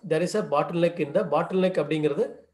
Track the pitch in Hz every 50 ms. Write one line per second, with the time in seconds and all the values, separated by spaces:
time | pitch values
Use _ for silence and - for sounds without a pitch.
0 | - 156 160 160 175 175 - 214 180 147 147 147 151 147 170 170 175 170 170 -
1 | 151 143 143 190 208 131 147 156 170 165 185 185 185 180 180 170 147 143 156 156
2 | 151 143 143 180 247 - - - - _